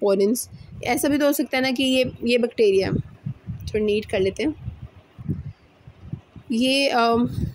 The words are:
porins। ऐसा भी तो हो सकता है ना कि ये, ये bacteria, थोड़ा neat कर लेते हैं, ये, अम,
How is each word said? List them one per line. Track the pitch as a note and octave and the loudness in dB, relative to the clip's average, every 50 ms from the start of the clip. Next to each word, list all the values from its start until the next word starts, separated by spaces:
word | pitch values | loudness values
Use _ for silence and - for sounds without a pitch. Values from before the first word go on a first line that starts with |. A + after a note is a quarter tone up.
| G#3 | 0
porins। | G3+ G3 G3 G3 G#3 B3 - - - - - - - - - - | 2 4 4 4 2 2 0 -4 -8 -14 -18 -18 -18 -16 -8 -4
ऐसा | - B3 C#4+ - | -2 -2 0 0
भी | D4 C#4+ | 2 2
तो | D4 D4 | 2 2
हो | C#4+ | 2
सकता | D4 - D4+ - - | 2 0 -2 -2 -2
है | B3+ B3+ | 0 0
ना | C4+ | 0
कि | B3+ C4 C4+ | 0 0 2
ये, | C4 C4 C4 B3+ - - - - | 2 2 2 2 0 -2 -4 0
ये | A#3 A#3+ | 2 2
bacteria, | A#3+ A#3 A3+ - - A3+ G3+ F#3+ F#3+ F#3+ G3 | 2 2 0 2 4 4 4 4 4 2 2
थोड़ा | - - - - - - - - - - - - - - - - - G#3+ G#3+ | 0 -4 -4 -8 -12 -12 -10 -10 -10 -10 -12 -14 -12 -10 -8 -6 -2 -2 0
neat | G#3+ G#3 G#3+ G#3+ | 0 0 -2 -2
कर | - - G3+ | -2 -2 0
लेते | F#3+ G3 F#3+ - A3 | 0 0 -2 -2 -4
हैं, | D#4 D4 - - - - - - - - - - _ _ - - - - - - - - _ _ _ _ _ - - - - - - - - - _ - - - - | -4 -4 -6 -10 -14 -12 -12 -14 -18 -18 -20 -20 _ _ -12 -8 -8 -8 -8 -8 -12 -14 _ _ _ _ _ -20 -20 -20 -20 -18 -16 -16 -16 -16 _ -20 -14 -8 -4
ये, | A3+ A3+ B3 C4 C4+ C4+ C#4 C4+ | -2 2 2 2 4 4 2 2
अम, | - A#3+ A#3 A#3 A#3 A#3 A#3+ B3 - - - - - | 2 2 2 4 2 2 0 0 -2 -4 -6 -6 -6